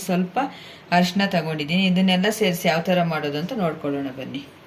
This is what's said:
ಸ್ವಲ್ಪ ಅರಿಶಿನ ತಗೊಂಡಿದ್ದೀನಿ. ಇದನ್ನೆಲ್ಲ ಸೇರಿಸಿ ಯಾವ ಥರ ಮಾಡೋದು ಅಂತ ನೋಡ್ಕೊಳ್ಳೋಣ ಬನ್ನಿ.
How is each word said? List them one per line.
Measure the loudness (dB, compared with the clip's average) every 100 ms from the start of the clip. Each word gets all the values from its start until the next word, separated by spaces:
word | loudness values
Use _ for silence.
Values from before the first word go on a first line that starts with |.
| 0
ಸ್ವಲ್ಪ | 0 0 -2 -4 -6 -18 -18 0 2
ಅರಿಶಿನ | 2 2 0 0
ತಗೊಂಡಿದ್ದೀನಿ. | -2 -4 -2 2 2
ಇದನ್ನೆಲ್ಲ | 4 4 4 2 2
ಸೇರಿಸಿ | 2 2 0
ಯಾವ | 0 2
ಥರ | 2 2
ಮಾಡೋದು | 0 -2 -2
ಅಂತ | -4 -2
ನೋಡ್ಕೊಳ್ಳೋಣ | -2 -2 -4 -2 -4 -8
ಬನ್ನಿ. | -10 -10 -12 -20